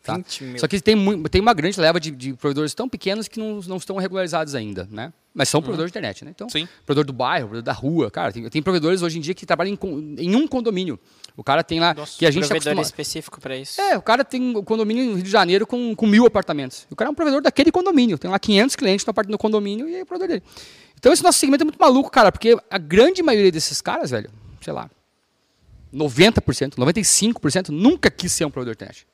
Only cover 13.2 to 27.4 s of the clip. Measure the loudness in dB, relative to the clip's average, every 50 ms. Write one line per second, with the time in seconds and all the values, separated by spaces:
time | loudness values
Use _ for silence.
13.2 | -12 -14 -20 -14 -12 -10 -10 -10 -10 -12 -6 -4 0 0 0 0 2 2 2 2
14.2 | 2 _ -4 -4 -4 -2 -4 -4 -4 -2 -2 -2 0 -2 0 -2 -2 -2 -2 -4
15.2 | -4 2 2 2 4 4 2 0 0 -2 -4 -4 -4 -4 -2 0 2 6 6 8
16.2 | 6 6 4 2 -2 -2 -4 -6 -6 -8 -10 -16 -18 _ -6 -4 -4 -4 -2 -2
17.2 | 0 0 0 2 2 2 2 4 2 4 4 2 0 2 4 4 4 4 0 -2
18.2 | -4 -2 -2 -2 0 2 4 4 4 2 0 -2 0 0 0 0 -2 -2 -2 -2
19.2 | -2 -2 -4 -2 -2 0 0 0 -2 -2 -6 -6 -6 -8 -8 -10 -10 _ -8 -6
20.2 | -4 -4 -4 -6 _ _ -20 -20 -20 -20 -20 -20 -20 _ _ _ 4 4 4 6
21.2 | 4 4 4 4 2 2 2 2 2 -2 2 4 4 6 6 4 2 2 4 6
22.2 | 6 6 4 2 4 4 4 4 _ _ -6 -6 -4 2 6 6 6 6 4 2
23.2 | 0 2 4 6 4 4 4 2 -6 -4 -6 -6 -4 -4 -4 -4 -4 -4 -6 -6
24.2 | -6 -10 -18 -20 -20 -20 -20 -16 -14 -10 -10 -10 -12 -14 _ _ _ _ _ _
25.2 | _ _ _ _ _ _ _ _ _ _ -20 -20 -20 -14 -6 -4 -4 -2 4 6
26.2 | 6 6 6 2 0 0 -2 -2 -4 -4 -2 0 0 2 2 2 2 2 2 2
27.2 | 2 0 0 0